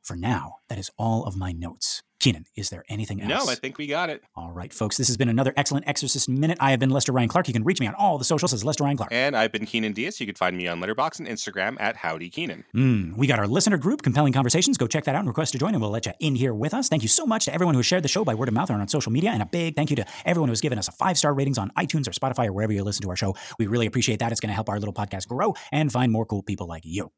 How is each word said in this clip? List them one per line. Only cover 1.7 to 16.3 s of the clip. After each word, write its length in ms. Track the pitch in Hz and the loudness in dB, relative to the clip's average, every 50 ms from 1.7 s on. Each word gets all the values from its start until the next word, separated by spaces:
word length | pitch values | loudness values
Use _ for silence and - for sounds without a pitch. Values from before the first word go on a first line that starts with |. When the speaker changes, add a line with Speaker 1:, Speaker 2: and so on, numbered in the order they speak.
| 82 - - - - - - _ _ _ | -8 -6 -4 -4 -4 -6 -10 _ _ _
Speaker 1:
Keenan, 240 | - 135 - 78 - _ _ | 2 2 2 0 -6 _ _
is 140 | - 98 - | -8 -8 -8
there 160 | - - - | -8 -10 -10
anything 340 | - 104 104 107 - 104 95 | -8 -6 -6 -6 -6 -6 -6
else? 240 | 98 107 151 - - | -2 -2 0 0 0
Speaker 2:
No, 60 | - | 0
I 40 | 123 | -2
think 220 | 117 - 135 131 | -2 -6 -10 -8
we 100 | - 151 | -8 -6
got 220 | 143 143 160 180 170 | -4 -2 -2 -2 -4
it. 140 | 151 - _ _ _ | -6 -8 _ _ _
Speaker 1:
All 160 | - 85 85 | -14 -12 -10
right, 220 | 85 87 85 - - | -10 -10 -12 -10 -4
folks, 220 | - 110 107 - | -2 -2 0 0
this 120 | - 131 | 4 4
has 100 | 117 123 | 4 4
been 100 | 104 127 | 6 2
another 260 | 120 113 120 135 131 131 | 2 4 4 2 2 2
excellent 280 | - 143 - 143 143 - | 2 0 2 0 0 -2
Exorcist 440 | - 143 - - 127 - 131 - - | -2 -2 -2 0 0 0 0 0 0
Minute. 280 | 127 135 151 - - - | 2 2 2 0 2 2
I 100 | 139 135 | 2 2
have 80 | 135 120 | 4 4
been 120 | 131 135 | 4 2
Lester 200 | 131 139 123 - | 4 4 2 2
Ryan 160 | 127 127 120 | 2 2 2
Clark. 220 | 113 - 175 180 - | 2 2 0 0 2
You 40 | 110 | 0
can 120 | 120 107 | 0 2
reach 160 | 160 190 - | 2 0 0
me 60 | 254 | 0
on 60 | 101 95 | -4 0
all 240 | - 202 196 165 | 2 2 2 2
the 60 | 139 120 | 2 2
socials 300 | - 165 147 175 - 131 | 2 2 2 2 2 0
as 100 | 107 98 | 0 0
Lester 220 | 143 147 - 147 | -2 0 0 2
Ryan 100 | 139 143 | 0 0
Clark. 160 | 135 107 - | 0 -2 -2
Speaker 2:
And 240 | 117 120 131 143 139 | 0 0 0 2 2
I've 160 | 113 113 110 | 2 2 2
been 140 | - 107 107 | 2 -2 -4
Keenan 260 | 101 - 113 110 107 | -2 -2 -2 0 0
Diaz. 260 | 101 104 123 180 - - | -2 -2 -4 -4 -4 -6
You 40 | 123 | -8
can 100 | 101 98 | -8 -4
find 200 | - 92 90 90 | 0 0 0 0
me 100 | 90 90 | -2 -4
on 140 | 87 85 85 | -4 -4 -4
Letterboxd 400 | 87 98 113 123 139 160 - - | -4 -4 -2 -2 -2 -2 -4 -8
and 80 | 160 | -8
Instagram 480 | - 117 - - - 95 98 95 107 131 - | -8 -8 -8 -8 -8 -4 -2 -2 -2 -2 -2
at 160 | 107 98 - | -2 -2 -2
Howdy 320 | - - 85 80 80 85 87 | -2 -4 -4 -4 -4 -8 -10
Keenan. 340 | - - 170 151 85 - - _ - | -8 -6 -6 -6 -8 -10 -14 _ 0
Speaker 1:
Mm, 440 | 110 131 131 120 104 92 80 87 | 4 4 4 4 4 2 -2 0
we 100 | 107 135 | 0 2
got 100 | 139 131 | 2 4
our 100 | 110 101 | 2 2
listener 300 | 101 120 190 185 220 202 | 2 2 2 4 4 2
group, 240 | 160 135 185 277 294 | 2 2 0 -2 0
Compelling 300 | - 139 113 143 151 139 | 0 0 2 4 4 4
Conversations. 460 | 127 135 131 123 - 170 185 254 269 | 4 4 2 2 2 4 4 2 2
Go 100 | 170 131 | 2 0
check 160 | 110 - 156 147 | 0 0 -2 0
that 100 | - 135 | 0 0
out 60 | 160 | 0
and 80 | 208 | 0
request 240 | 135 113 - 156 - | -2 -2 0 -2 -2
to 80 | - 127 | 0 0
join, 140 | 139 202 214 | 0 2 2
and 80 | 143 | 2
we'll 100 | 110 104 | 0 0
let 140 | 104 117 - | -2 -2 -4
you 80 | 107 - _ | -6 -6 _
in 140 | 156 156 | -2 0